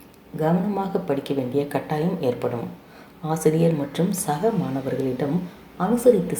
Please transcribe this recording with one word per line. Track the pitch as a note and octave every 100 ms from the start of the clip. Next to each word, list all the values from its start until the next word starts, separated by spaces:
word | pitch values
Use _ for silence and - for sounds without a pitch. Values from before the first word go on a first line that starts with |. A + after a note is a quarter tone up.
| - - - -
கவனமாக | D#3 F#3 G#3 G3 F#3+ F#3 D#3
படிக்க | C#3 - C3+
வேண்டிய | B2 C#3+ C#3+ C3+
கட்டாயம் | - D3+ F3 G3 C3
ஏற்படும். | A#2+ A#2+ A#2+ F3+ - - - - - D#3
ஆசிரியர் | E3 E3 D#3+ E3 D3+
மற்றும் | C#3+ - G3 -
சக | - - A3 G3
மாணவர்களிடம் | C3 C3+ C3+ B2+ C3 B2 C#3+ F3 - - - - F#3
அனுசரித்து | A#3+ B3+ G3 F3